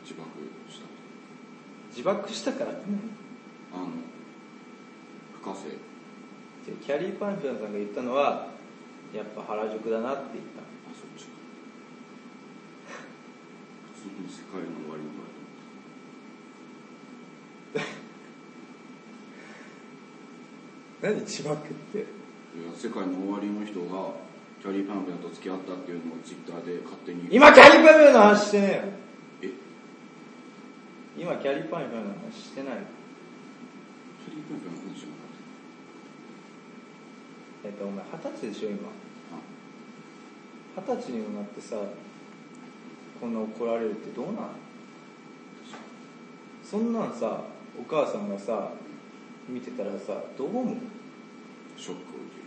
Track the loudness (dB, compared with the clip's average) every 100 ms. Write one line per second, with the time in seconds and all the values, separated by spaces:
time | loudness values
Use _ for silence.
0 | -14 -14 -14 -12 -14 -14 -18 -18 -18 -18
1 | -18 -20 -18 -20 -18 -20 -20 -20 -16 -4
2 | 0 0 -2 -6 -4 -2 -4 -6 -4 -4
3 | -4 -12 -16 -18 -18 -20 -14 -10 -8 -8
4 | -12 -16 -18 -20 -20 -20 -20 -20 -20 -20
5 | -20 -20 -20 -16 -12 -12 -12 -12 -16 -18
6 | -20 -20 -18 -20 -20 -18 -14 -12 -4 -2
7 | -2 -4 -4 -2 -4 -4 -4 -4 -4 -4
8 | 0 4 4 2 -6 -12 -18 -20 -20 -18
9 | -12 -10 -10 -10 -6 -4 -2 -4 -2 -2
10 | -2 -4 -6 -12 -12 -14 -16 -18 -18 -18
11 | -16 -16 -18 -18 -18 -18 -18 -20 -20 -20
12 | -20 -18 -18 -20 -20 -20 -20 -20 -16 -16
13 | -16 -18 -20 -20 -20 -20 -20 -20 -20 -18
14 | -16 -14 -14 -14 -14 -10 -10 -10 -12 -12
15 | -12 -12 -14 -16 -18 -20 -20 -20 -20 -20
16 | -20 -20 -20 -20 -20 -20 -20 -20 -20 -20
17 | -20 -18 -18 -20 -20 -20 -10 -8 -8 -12
18 | -18 -20 -20 -20 -20 -20 -20 -20 -20 -20
19 | -20 -20 -20 -20 -20 -18 -20 -20 -20 -20
20 | -20 -20 -20 -20 -20 -20 -20 -20 -20 -6
21 | -2 -2 -4 -8 -4 -4 -6 -12 -8 -6
22 | -6 -10 -16 -20 -16 -12 -10 -6 -6 -4
23 | -2 -2 -2 -2 -2 -4 -4 -6 -6 -4
24 | -6 -6 -12 -16 -20 -12 -4 -2 -2 -2
25 | -4 -6 -8 -8 -8 -6 -6 -8 -8 -8
26 | -8 -10 -12 -14 -10 -10 -6 -6 -8 -12
27 | -10 -8 4 12 12 12 12 12 12 12
28 | 12 12 12 10 6 4 4 2 -2 -8
29 | -14 -18 -20 -10 -10 -10 -14 -18 -20 -20
30 | -20 -20 -20 -18 -18 -18 -20 -20 -20 -18
31 | -16 -8 -4 -2 0 0 -2 -4 -4 -6
32 | -6 -8 -10 -12 -12 -10 -8 -8 -10 -14
33 | -18 -18 -18 -18 -18 -18 -18 -18 -20 -20
34 | -20 -18 -14 -12 -10 -10 -10 -12 -12 -12
35 | -14 -14 -16 -18 -18 -18 -20 -20 -20 -18
36 | -18 -18 -18 -18 -20 -20 -20 -20 -20 -20
37 | -20 -20 -20 -20 -20 -16 -14 -8 -8 -8
38 | -10 -10 -10 -8 -10 -6 -6 -6 -8 -14
39 | -18 -20 -16 -16 -16 -18 -20 -20 -20 -18
40 | -20 -20 -20 -20 -20 -20 -16 -14 -4 -4
41 | -4 -6 -6 -8 -10 -12 -10 -8 -8 -10
42 | -16 -18 -20 -20 -18 -18 -18 -18 -18 -18
43 | -18 -12 -6 -4 -6 -4 -2 0 -2 -4
44 | -10 -8 -6 -6 -8 -12 -16 -20 -20 -20
45 | -20 -20 -20 -20 -20 -18 -18 -18 -18 -18
46 | -20 -18 -20 -20 -20 -20 -8 -2 0 0
47 | -2 -2 -4 -4 -8 -14 -18 -14 -2 0
48 | 2 0 -4 -4 -2 -2 -2 -8 -14 -16
49 | -18 -20 -20 -18 -10 -8 -8 -6 -6 -6
50 | -6 -8 -8 -6 -2 -2 -2 -4 -8 -14
51 | -18 -18 -18 -18 -18 -18 -18 -16 -12 -12
52 | -12 -14 -14 -16